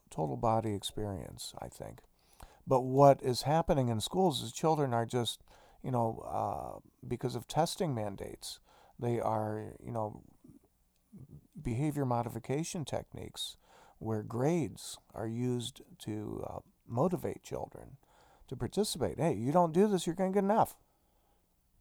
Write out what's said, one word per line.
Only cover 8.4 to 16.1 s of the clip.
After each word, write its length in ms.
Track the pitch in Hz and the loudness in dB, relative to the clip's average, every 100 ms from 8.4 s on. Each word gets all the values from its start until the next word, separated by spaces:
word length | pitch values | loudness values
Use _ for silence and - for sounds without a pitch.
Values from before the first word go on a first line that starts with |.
| - - _ - - - | -14 -14 _ -20 -20 -6
they 200 | 120 117 | -2 0
are, 560 | 107 110 107 107 107 - | 0 0 -2 -4 -8 -12
you 80 | - | -8
know, 300 | 117 107 107 - - - - _ _ _ _ _ 202 - 147 _ 208 | -4 -4 -8 -18 -20 -20 -20 _ _ _ _ _ -20 -20 -20 _ -8
behavior 440 | 123 117 151 147 | -4 0 0 0
modification 800 | 131 120 117 113 - 135 170 180 | 0 0 0 -6 -4 -2 -2 -6
techniques 720 | 135 - - - 85 - - - _ - - _ | -4 -4 -6 -12 -12 -8 -8 -10 _ -20 -20 _
where 240 | 110 107 | -4 -4
grades 760 | 107 117 139 175 123 - - - _ | -4 0 2 2 0 -6 -14 -14 _
are 120 | - 110 | -8 -6
used 540 | 117 123 123 117 - - - | -2 0 0 -4 -12 -20 -14
to, 440 | 113 | -8